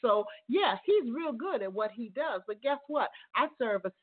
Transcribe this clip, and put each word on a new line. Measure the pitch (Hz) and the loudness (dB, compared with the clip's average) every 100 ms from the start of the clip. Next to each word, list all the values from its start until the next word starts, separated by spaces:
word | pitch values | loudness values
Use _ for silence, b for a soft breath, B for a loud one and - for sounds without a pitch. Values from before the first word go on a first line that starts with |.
So, | 226 208 208 B - | 2 2 0 B -2
yes, | 349 311 196 - | 2 2 2 4
he's | 415 240 | 4 2
real | 277 320 | -2 -4
good | 233 370 262 | -4 -4 -4
at | 190 | -4
what | 196 214 | -4 -4
he | 214 220 | -6 -8
does. | 262 311 190 214 | -6 -4 -4 -6
But | 208 | -4
guess | 277 277 - | -2 -4 -2
what? | 294 175 - B | -2 -2 -4 B
I | 220 302 - | -2 -2 -2
serve | 233 196 190 | -2 0 -2
a | - | -4